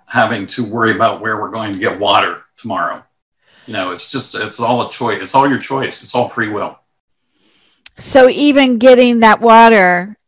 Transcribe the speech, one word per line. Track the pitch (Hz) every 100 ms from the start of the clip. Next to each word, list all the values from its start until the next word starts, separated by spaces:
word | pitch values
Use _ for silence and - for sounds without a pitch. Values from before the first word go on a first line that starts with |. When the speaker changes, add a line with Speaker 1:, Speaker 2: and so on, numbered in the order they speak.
| _
Speaker 1:
having | 123 110 113 98
to | - 110
worry | 113 110
about | 104 113 104
where | 107 107
we're | 104
going | 110 107
to | 95
get | 110 -
water | - 104 98 - - _
tomorrow. | 113 113 113 98 _ _ _ _ _ _ -
You |
know, | 107 92
it's | 90 -
just, | 135 120 110
it's | 104 -
all | 117 123 117
a |
choice. | - 120 107
It's | 95
all | 135 143
your | 127
choice. | - 135 113 -
It's | -
all | 127 120
free | - 107
will. | 104 92 - _ _ _ _ _ _ _ _ _ _ - -
Speaker 2:
So | - 269 254
even | - 294 277 269 233
getting | 254 247 247 240
that | 226 208
water | 233 226 226 220 180 180 190 214